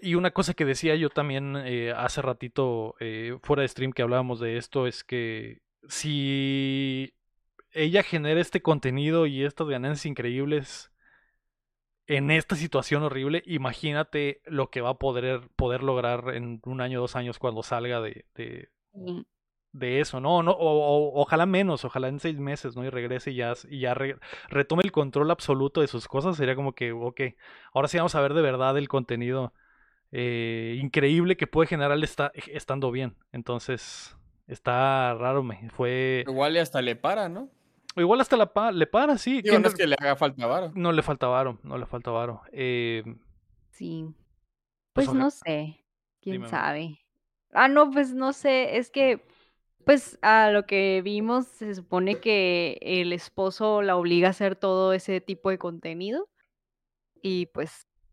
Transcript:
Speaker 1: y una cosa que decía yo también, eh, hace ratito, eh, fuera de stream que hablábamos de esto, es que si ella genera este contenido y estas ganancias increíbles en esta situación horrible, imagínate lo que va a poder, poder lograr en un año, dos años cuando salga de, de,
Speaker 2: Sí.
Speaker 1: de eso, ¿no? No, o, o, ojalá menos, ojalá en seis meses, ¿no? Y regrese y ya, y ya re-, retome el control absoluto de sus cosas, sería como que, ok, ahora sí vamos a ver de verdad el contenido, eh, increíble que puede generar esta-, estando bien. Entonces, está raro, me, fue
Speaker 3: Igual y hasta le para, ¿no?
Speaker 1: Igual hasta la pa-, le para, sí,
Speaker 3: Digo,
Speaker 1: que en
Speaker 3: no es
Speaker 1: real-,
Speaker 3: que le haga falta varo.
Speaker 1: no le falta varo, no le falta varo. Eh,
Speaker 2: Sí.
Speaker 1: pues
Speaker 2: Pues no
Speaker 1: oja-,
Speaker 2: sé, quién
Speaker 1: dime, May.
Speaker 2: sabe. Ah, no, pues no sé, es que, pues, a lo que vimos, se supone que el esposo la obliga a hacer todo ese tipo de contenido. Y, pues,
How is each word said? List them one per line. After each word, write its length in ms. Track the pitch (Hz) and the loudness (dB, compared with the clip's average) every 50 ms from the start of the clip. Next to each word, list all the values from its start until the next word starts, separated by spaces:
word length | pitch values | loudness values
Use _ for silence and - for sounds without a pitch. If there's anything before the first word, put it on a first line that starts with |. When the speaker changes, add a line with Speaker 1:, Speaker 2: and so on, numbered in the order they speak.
Speaker 1:
y 140 | - 185 170 | 0 0 0
una 160 | 180 180 180 | 2 2 2
cosa 240 | - - 190 - 170 | 2 0 0 0 0
que 100 | - 160 | 0 0
decía 300 | 139 135 - - 160 156 | 0 0 0 0 0 2
yo 160 | 165 160 143 | 2 0 0
también, 440 | - - 147 147 135 135 139 139 139 | 0 0 -2 -2 -2 -4 -4 -4 -6
eh, 380 | 143 135 127 123 120 117 117 120 | -6 -6 -4 -4 -4 -2 -4 -4
hace 280 | 113 120 123 - - 131 | -2 -2 -2 -2 -2 -2
ratito, 720 | 131 123 - - 123 - - 135 127 117 113 110 110 - - | -4 -4 -4 -8 -6 -2 0 0 0 0 -2 -4 -6 -8 -8
eh, 380 | 117 113 110 110 113 117 123 127 - | -8 -8 -8 -8 -8 -8 -10 -10 -2
fuera 180 | - 147 139 | 0 2 2
de 60 | 139 123 | 2 -2
stream 240 | - - 131 131 127 | -2 -4 -4 -4 -2
que 80 | - | -2
hablábamos 380 | 127 117 123 127 131 127 123 113 | 0 0 0 0 0 -2 -4 -4
de 180 | 120 117 113 120 | -4 -4 -4 -6
esto, 300 | 117 - - 139 127 123 | -8 -4 -2 -2 -2 -2
es 160 | 117 - - | -4 -8 -10
que 580 | - 127 123 117 113 110 110 110 113 113 - _ _ _ _ - 143 | -6 -6 -4 -4 -4 -6 -8 -10 -14 -16 -20 _ _ _ _ -16 -12
si 1300 | - - - 151 147 143 139 139 139 135 139 135 135 139 139 135 135 135 139 135 131 131 135 131 _ _ _ _ _ _ _ _ _ - _ _ - | -10 -6 -4 -2 -2 -2 0 0 -2 -2 0 0 0 -2 -2 -2 -2 -2 -2 -2 -4 -6 -8 -10 _ _ _ _ _ _ _ _ _ -20 _ _ -4
ella 280 | 160 156 160 170 202 | -2 0 4 4 2
genera 400 | 196 - - 165 147 147 156 170 | 2 2 0 -2 0 2 2 2
este 220 | 175 - - 185 - | 2 2 0 0 2
contenido 640 | - 160 143 - 131 127 135 143 151 160 165 165 151 | 2 2 2 2 0 0 0 0 2 4 4 4 2
y 160 | 139 135 135 | 2 0 -2
estas 240 | 143 - - 165 151 | -2 -2 -4 -4 -2
ganancias 400 | 139 123 123 139 151 143 - 160 | -2 -2 -2 -4 -4 -4 -4 -6
increíbles 800 | 139 - 120 120 120 131 139 143 151 147 135 - - - - - _ _ _ _ _ _ _ _ _ _ _ _ _ _ _ _ _ _ _ _ _ _ _ - | -6 -4 -4 -4 -2 -2 -2 0 -2 -2 -2 -6 -12 -18 -18 -20 _ _ _ _ _ _ _ _ _ _ _ _ _ _ _ _ _ _ _ _ _ _ _ -2
en 220 | 151 139 139 143 | -2 0 2 2
esta 240 | 156 160 156 - - 143 | 2 2 2 0 -2 -2
situación 460 | 156 165 - 135 120 - 147 143 151 | -2 -2 0 -2 0 0 0 0 0
horrible, 380 | 151 135 135 131 139 151 143 - | -2 -4 -4 -2 -2 -2 -4 -4
imagínate 960 | 185 175 147 135 131 117 - - 151 147 147 156 - - 151 143 143 139 - _ | -4 -4 -4 -4 -4 -6 -6 -6 -4 -2 -4 -4 -2 -2 -2 -2 -2 -4 -8 _
lo 240 | - 160 139 135 - | -6 -4 -4 -4 -4
que 120 | - 131 | -4 -4
va 80 | 120 120 | -4 -4
a 80 | 131 - | -4 -2
poder, 500 | 139 139 127 123 120 127 131 123 123 - _ | -2 -2 -2 -2 -2 -2 -4 -4 -6 -6 _
poder 260 | - 131 123 120 127 | -2 -2 0 -2 -2
lograr 520 | 131 135 131 127 120 120 123 123 120 127 127 | -2 0 0 0 0 0 -2 -2 -4 -6 -6
en 240 | 120 120 120 117 113 - | -6 -8 -8 -10 -10 -10
un 160 | 127 127 131 | -10 -6 -6
año, 180 | 123 127 131 127 | -6 -4 -4 -4
dos 160 | 123 123 - | -4 -4 -4
años 240 | 127 123 120 117 - | -6 -6 -6 -6 -4
cuando 240 | - 123 113 110 113 | -4 -4 -4 -4 -6
salga 380 | - 135 117 117 123 123 120 | -4 -4 -4 -4 -4 -4 -4
de, 240 | 113 107 - - - _ _ | -4 -6 -8 -12 -18 _ _
de, 340 | - 120 - - - - - _ _ _ _ _ | -14 -12 -12 -12 -14 -16 -20 _ _ _ _ _
Speaker 2:
Sí. 320 | 202 185 180 175 180 - - _ _ _ _ _ _ _ _ | -14 -12 -10 -10 -10 -12 -14 _ _ _ _ _ _ _ _
Speaker 1:
de 300 | - 139 127 123 123 139 | -12 -8 -4 -2 0 0
eso, 180 | 151 - - 131 | 0 -2 -4 -4
¿no? 240 | 127 143 175 175 165 | 0 2 2 2 4
No, 80 | 170 | 2
o, 60 | 190 175 | 2 2
o, 640 | 165 160 151 151 147 147 143 147 151 147 131 143 | 2 2 4 4 4 4 4 4 2 2 2 0
ojalá 240 | 143 - 160 160 170 | 2 2 4 2 4
menos, 400 | 190 190 185 196 190 160 139 - | 4 4 2 2 2 0 -2 -4
ojalá 240 | 123 - 131 127 131 | -6 -4 -4 -4 -4
en 100 | 139 143 | -6 -6
seis 180 | - 170 156 143 | -6 -6 -6 -4
meses, 380 | 139 139 143 147 - 135 117 | -6 -6 -6 -6 -8 -10 -8
¿no? 80 | 123 123 | -8 -8
Y 60 | 131 | -6
regrese 420 | 123 123 120 120 127 127 - 147 | -6 -6 -6 -4 -6 -6 -6 -6
y 40 | 131 | -6
ya, 180 | 123 120 117 120 - - - | -4 -4 -4 -4 -6 -10 -12
y 100 | 147 139 | -8 -4
ya 140 | 123 123 123 | -2 -2 -2
re-, 240 | 127 135 135 139 - - - - - - - | -2 -2 -4 -6 -8 -14 -18 -18 -18 -14 -2
retome 340 | - 139 139 - 160 170 190 | 0 0 0 2 2 2 2
el 80 | 196 | 2
control 400 | - 156 147 139 123 143 151 156 | 2 0 0 2 0 2 2 2
absoluto 480 | 170 - - - 143 135 135 143 - 165 | 2 0 0 0 2 2 2 0 2 2
de 80 | 151 139 | 0 0
sus 220 | - 120 - - | 0 -6 -8 -4
cosas, 260 | - 135 139 185 180 | -4 -2 -2 -2 0
sería 200 | 151 139 127 131 | 0 0 0 0
como 180 | 131 139 139 123 | 0 -4 -6 -4
que, 180 | - 127 120 | -4 -6 -6
ok, 300 | 117 117 120 120 123 - 135 127 - _ - - - - - - | -4 -4 -6 -6 -4 -4 -6 -6 -6 _ -20 -20 -20 -20 -20 -4
ahora 160 | - 131 - - | 0 0 0 2
sí 80 | - 175 | 2 0
vamos 180 | 165 175 - | 0 2 2
a 60 | 156 | 2
ver 120 | 139 139 143 | 2 2 4
de 80 | 165 | 2
verdad 360 | 160 139 127 127 131 131 135 143 | 2 2 2 2 2 2 2 0
el 120 | 147 139 | 0 0
contenido, 640 | - 139 127 - 123 117 120 120 127 135 127 120 - _ _ _ _ _ _ _ _ _ _ _ | -2 -2 -2 -2 -4 -4 -2 -2 -2 -2 -4 -6 -8 _ _ _ _ _ _ _ _ _ _ _
eh, 680 | - 123 123 123 120 117 117 117 113 113 113 113 117 127 | -8 -4 -4 -2 -2 -2 -4 -4 -4 -4 -4 -6 -6 -6
increíble 560 | 135 139 - - 135 139 151 170 170 180 185 - | -6 -2 2 4 4 6 6 4 4 2 2 0
que 100 | - - | -2 0
puede 200 | - 151 160 - | 2 2 2 2
generar 280 | 180 156 143 143 143 151 156 | 2 0 2 2 2 2 0
esta-, 300 | - - - 143 143 - - - 147 | -2 -2 -4 -4 -4 -4 -8 -14 -12
estando 440 | 147 151 - - 135 139 135 127 | -12 -10 -6 -6 -4 -2 -2 -2
bien. 240 | 120 127 135 123 - _ _ _ | -2 -2 -4 -6 -8 _ _ _
Entonces, 840 | - 123 117 - 120 120 - - 131 117 - - - - - - - - _ _ _ _ _ - | -14 -10 -8 -6 -6 -6 -4 -6 -6 -6 -8 -12 -16 -16 -18 -20 -20 -20 _ _ _ _ _ -18
está 680 | 123 - _ - 123 123 131 135 135 135 127 123 120 | -18 -6 _ -2 2 2 2 4 4 2 2 0 0
raro, 300 | 113 120 127 135 139 131 | 0 0 0 0 0 0
me, 260 | 120 107 92 110 117 | -2 -6 -10 -12 -12
fue 560 | - - 127 120 127 127 131 131 131 127 120 123 | -4 -2 0 0 0 0 0 0 0 -2 -2 -2
Speaker 3:
Igual 280 | 131 131 139 151 160 170 | 0 0 2 2 4 2
y 20 | |
hasta 220 | 165 160 - 135 | 0 2 0 -2
le 160 | 127 123 117 117 | 0 0 -2 -2
para, 320 | - 151 190 220 202 170 | -2 -2 0 0 -2 -4
¿no? 200 | 170 196 269 269 _ _ _ _ _ _ _ - - - | -6 -8 -12 -14 _ _ _ _ _ _ _ -10 -2 0
Speaker 1:
Igual 240 | 175 175 220 254 | 4 4 4 4
hasta 160 | 254 - 285 233 | 4 4 4 4
la 160 | 214 185 - | 4 2 2
pa-, 180 | 208 214 233 | 0 0 0
le 160 | 202 170 160 - | 2 2 0 2
para, 300 | - 214 269 294 285 208 | 4 4 4 4 2 2
sí, 240 | - 240 262 269 | 0 0 -2 0
Speaker 3:
Digo, 100 | 196 208 | 4 4
Speaker 1:
que 40 | 208 214 | 6 6
en 40 | 208 | 6
Speaker 3:
no 40 | 220 | 4
es 60 | 196 | 2
Speaker 1:
real-, 40 | 180 | 2
Speaker 3:
que 100 | 190 151 | 2 2
le 80 | 143 139 | 2 2
haga 160 | 143 139 139 | 2 0 2
falta 320 | 135 160 143 135 131 120 117 | 2 2 0 0 -2 -2 0
varo. 240 | 131 175 185 165 156 | 0 0 -2 -4 -4
Speaker 1:
no 180 | 190 175 170 165 | -2 0 2 2
le 80 | 156 | 2
falta 260 | 147 - 147 131 - 123 | 0 0 -2 -2 0 0
varo, 320 | 123 127 135 131 120 110 - | 0 0 0 -2 -4 -8 -12
no 140 | 143 135 131 | -10 -8 -8
le 80 | 120 | -8
falta 240 | - - 120 120 123 | -8 -10 -8 -6 -4
varo. 320 | 117 113 117 120 117 113 - - - | -4 -4 -4 -4 -8 -12 -16 -16 -10
Eh, 500 | 139 131 127 123 120 120 117 113 113 110 113 113 113 _ - - _ _ _ _ _ _ _ | -6 -4 -2 -2 -2 -2 -2 -4 -6 -8 -10 -14 -18 _ -20 -20 _ _ _ _ _ _ _
Speaker 2:
Sí. 340 | _ - 196 170 165 160 160 160 156 - _ _ _ _ _ _ _ _ _ _ _ _ _ _ _ | _ -12 -10 -10 -8 -8 -10 -12 -14 -18 _ _ _ _ _ _ _ _ _ _ _ _ _ _ _
Speaker 1:
pues 140 | - 277 254 | 0 0 2
Speaker 2:
Pues 100 | 262 262 | 2 2
no 100 | 262 285 | 2 0
Speaker 1:
oja-, 40 | - - - | -2 -4 -4
Speaker 2:
sé, 400 | 170 156 151 151 156 156 - _ _ _ _ _ _ _ _ | -4 -4 -4 -4 -6 -10 -16 _ _ _ _ _ _ _ _
quién 140 | _ 190 185 | _ -8 -8
Speaker 1:
dime, 80 | 190 185 | -8 -6
May. 60 | 117 | -6
Speaker 2:
sabe. 500 | 175 156 - - 147 151 160 165 151 - _ _ _ _ _ _ _ _ _ _ | -4 -2 -2 -2 -2 -4 -6 -10 -12 -14 _ _ _ _ _ _ _ _ _ _
Ah, 160 | - 180 247 269 | 4 6 6 8
no, 240 | 277 294 302 285 | 8 6 6 6
pues 220 | 269 285 285 254 254 | 6 2 0 0 0
no 180 | 254 262 269 | -2 -2 -2
sé, 460 | 277 - - 285 269 262 247 - - 226 | -2 0 2 2 4 4 2 2 0 -2
es 120 | 247 - | -2 -2
que, 340 | - 277 269 269 240 - - _ _ _ _ _ _ _ _ _ _ _ _ | 0 2 4 4 4 2 -4 _ _ _ _ _ _ _ _ _ _ _ _
pues, 320 | - 285 277 - - - - | 6 6 6 6 0 -8 2
a 300 | - 214 220 220 220 214 | 6 8 8 8 8 8
lo 140 | 208 208 202 | 6 4 2
que 360 | - 202 196 196 196 190 190 180 | 2 2 2 4 4 2 2 0
vimos, 440 | 196 208 208 214 226 240 254 254 254 | 0 -2 -2 0 0 0 0 -2 -4
se 280 | - - 220 214 202 | -8 -10 -10 -8 -8
supone 460 | 185 175 - 180 180 185 190 208 247 | -8 -6 -2 0 0 2 2 0 0
que 560 | - 226 214 202 190 180 175 175 170 156 - - | 2 2 4 4 4 4 2 2 0 -2 -4 -6
el 300 | - - 185 180 175 175 | -4 -2 0 0 0 0
esposo 720 | 175 170 - - - - 190 190 190 - 220 214 214 208 | -2 -4 -6 -8 -4 -2 -2 -2 0 0 0 2 2 2
la 160 | 202 196 180 180 | 2 2 2 2
obliga 320 | 175 175 175 175 175 190 | 4 4 4 6 6 4
a 20 | |
hacer 240 | 190 - 208 196 185 | 4 2 0 0 0
todo 380 | - - 196 185 185 190 190 190 | 0 0 2 2 4 4 4 2
ese 260 | 185 185 - 190 185 | 2 0 -2 -4 -4
tipo 300 | 185 - 190 180 - 196 | -4 -6 -10 -4 -2 -2
de 80 | 190 180 | -2 -2
contenido. 720 | - 175 170 165 - 165 165 170 180 202 233 311 403 - _ _ _ _ _ _ _ _ _ _ _ _ _ _ _ _ _ _ | -4 -8 -8 -8 -10 -10 -8 -8 -6 -6 -4 -6 -6 -8 _ _ _ _ _ _ _ _ _ _ _ _ _ _ _ _ _ _
Y, 260 | - 190 185 180 175 170 | -6 -4 -2 -2 -4 -4
pues, 400 | - - 156 160 - - - _ _ _ _ _ | -6 -6 -8 -8 -10 -16 -20 _ _ _ _ _